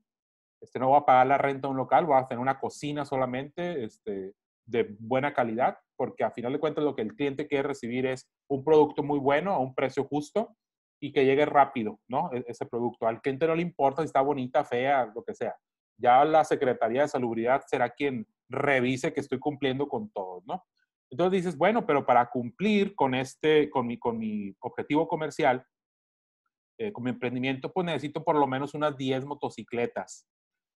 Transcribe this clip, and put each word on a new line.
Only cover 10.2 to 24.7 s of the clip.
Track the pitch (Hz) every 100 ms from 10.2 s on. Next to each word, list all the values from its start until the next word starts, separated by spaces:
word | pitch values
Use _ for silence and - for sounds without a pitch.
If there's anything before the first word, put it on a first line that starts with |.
| 147 208 233 _ _ _ _ _
y | 143
que | 147 135
llegue | 135 147
rápido, | 143 135 127 107 110 -
¿no? | 135 170
E-, | 123 120
ese | 113 110
producto. | 117 120 - 113
Al | 113
cliente | 139 135 165
no | 165
le |
importa | 175 - 139 -
si | 151
está | 139
bonita, | 139 135 127 151
fea, | 139 123 135 135 113
lo | 113
que | 110
sea. | 104 110 - _ _ _ -
Ya | 120 127
la | 156 156 147
Secretaría | 151 127 117 113 127
de | 147
Salubridad | 135 120 113 117 139 -
será | 139 120
quien | - 143 123 - _ -
revise | 127 139 135 123 127 165
que | -
estoy | 135 127
cumpliendo | 147 135 135 131 143
con | 123 107
todo, | 104 92 90 107
¿no? | 185 _ _ _ _ _
Entonces | 127 180 190
dices, | 175 143
"Bueno, | 180 226 -
pero | 139 131
para | 123 120
cumplir | 127 117 - 208 208 196 -
con | 135
este, | 127 135 - 156 151 147
con | 135 120
mi, | 120
con | 120 113
mi | 107 107 101 -
objetivo | 120